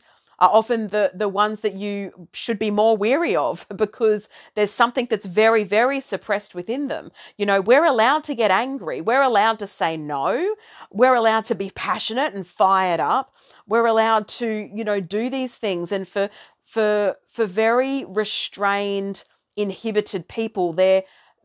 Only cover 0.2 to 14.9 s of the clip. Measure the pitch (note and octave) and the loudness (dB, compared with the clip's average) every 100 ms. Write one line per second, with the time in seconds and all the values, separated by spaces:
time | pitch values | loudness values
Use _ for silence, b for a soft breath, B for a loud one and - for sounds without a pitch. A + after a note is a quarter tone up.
0.2 | b b F3+ A3 G#3+ A#3 G#3+ G#3 G3+ F#3 | b b 4 6 2 -4 -2 0 0 0
1.2 | G#3 F#3+ G#3 G#3+ G#3+ F#3+ G3+ G3+ G3 - | -2 0 0 0 -6 -4 -6 -6 -8 -12
2.2 | F3 - - A3 A3 G#3 A3 A3 G#3 C#4+ | -18 -12 -6 -2 0 2 2 4 2 2
3.2 | E4+ E3+ B2+ E3 - F#3+ G#3+ - A3 G#3+ | 2 0 0 -4 -12 -4 -4 0 0 0
4.2 | - B B - G#3 - A#3+ B3+ A#3+ G#3+ | -4 B B -2 -2 2 0 0 -2 -4
5.2 | G3 F3 A3 A3+ F#3+ G#3 B3+ C#4 - G3 | -2 2 4 4 2 2 2 -2 -6 -8
6.2 | - G#3 - F3 F3+ C4 C#4 B2+ - B | -4 -6 -4 -12 -6 -6 -6 -8 -10 B
7.2 | B - G3+ G3 F#3 C4 E4 B3 A3+ D4+ | B -4 0 0 4 4 4 4 2 2
8.2 | D4+ A#3 G#3+ F#3+ C4 C4+ E3 C3+ F3 B3+ | -2 0 2 2 0 -6 -6 -4 0 2
9.2 | C4+ G#3+ A3 A3 G3+ - E3+ D#3+ D3 C#3+ | 4 4 2 0 -8 -4 -4 -4 -6 -2
10.2 | D3+ A#3 F#4 G#4+ B B B G3 B3+ B3 | -2 -2 -4 -6 B B B 2 2 4
11.2 | A3+ A3 G#3+ G3 G3 - - F#3+ - A3+ | 2 0 -2 -6 -6 -8 -6 -4 -4 -2
12.2 | C#4+ G3 F3 - F#3+ F#3+ F#3 E3 D3 A3+ | -4 -6 -12 0 4 4 2 0 0 0
13.2 | C4 b b b - A3+ A#3 A3 A3 A3 | -2 b b b -2 0 2 4 4 2
14.2 | G#3+ - A#3+ G#3+ F3+ G3+ G#3+ | -2 -6 -4 -4 -6 -6 -2